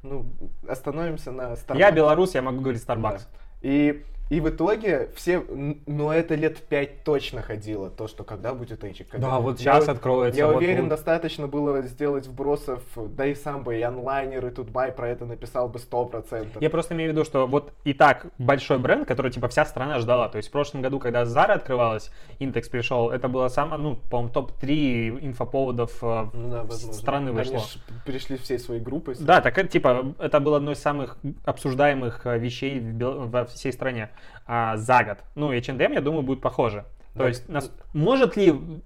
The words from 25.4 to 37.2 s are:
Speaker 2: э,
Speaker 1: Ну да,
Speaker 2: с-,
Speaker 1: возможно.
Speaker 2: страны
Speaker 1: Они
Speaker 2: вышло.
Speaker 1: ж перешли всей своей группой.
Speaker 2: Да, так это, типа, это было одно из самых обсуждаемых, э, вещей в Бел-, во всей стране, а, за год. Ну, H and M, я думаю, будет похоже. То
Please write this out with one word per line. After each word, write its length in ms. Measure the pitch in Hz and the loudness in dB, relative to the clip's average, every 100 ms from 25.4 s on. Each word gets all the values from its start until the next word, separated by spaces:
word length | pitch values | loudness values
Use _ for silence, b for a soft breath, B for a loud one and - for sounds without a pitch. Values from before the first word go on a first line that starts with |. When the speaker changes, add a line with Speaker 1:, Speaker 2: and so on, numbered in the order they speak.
| 123 135 131 120 117 - | -2 0 0 0 -2 -2
Speaker 2:
э, 240 | 117 113 110 | -2 0 0
Speaker 1:
Ну 160 | 117 117 | -2 -2
да, 100 | 120 | -2
Speaker 2:
с-, 60 | 113 | -2
Speaker 1:
возможно. 240 | 113 113 | -2 -4
Speaker 2:
страны 360 | 104 - 143 135 | -4 -2 -2 0
Speaker 1:
Они 80 | 113 | -2
Speaker 2:
вышло. 200 | 131 123 | -2 -2
Speaker 1:
ж 200 | 107 - - 117 - | -4 -8 -12 -10 -6
перешли 300 | 131 - 131 | -6 -4 -6
всей 240 | - 123 | -4 -4
своей 200 | - 117 | -4 -6
группой. 360 | 120 139 - 123 | -4 -6 -6 -4
Speaker 2:
Да, 220 | 147 175 | 6 6
так 180 | 127 147 | 8 2
это, 100 | 190 | 2
типа, 460 | 170 143 127 127 - | 4 4 2 0 -4
это 180 | 151 147 | 2 2
было 200 | 143 147 | 4 2
одно 120 | 143 | 2
из 80 | 143 | -2
самых 400 | 151 147 127 - 139 - | -2 -2 -6 -8 -10 -6
обсуждаемых, 800 | - - 143 131 143 139 123 - 123 | -4 -2 -2 4 4 4 -2 -4 -2
э, 120 | 117 | -2
вещей 400 | 120 120 135 135 | -2 -4 -4 -4
в 140 | 113 | -6
Бел-, 320 | 113 120 139 123 | -2 -2 -2 -2
во 160 | 123 117 | -2 -2
всей 260 | - 139 | -4 -6
стране, 360 | 123 131 120 107 B B B - | -2 -4 -4 -8 B B B -4
а, 300 | 120 113 110 | 0 0 0
за 260 | 113 127 | 6 6
год. 160 | 110 101 - | 6 -4 -10
Ну, 160 | - 147 | -4 0
H 200 | 123 123 | 0 -2
and 100 | 131 | 0
M, 100 | 185 | 2
я 80 | 277 | 2
думаю, 200 | 139 160 | 0 0
будет 200 | 131 135 | -2 -2
похоже. 420 | 127 - 123 104 - - - | -2 0 0 0 -10 -16 -16
То 60 | - | -2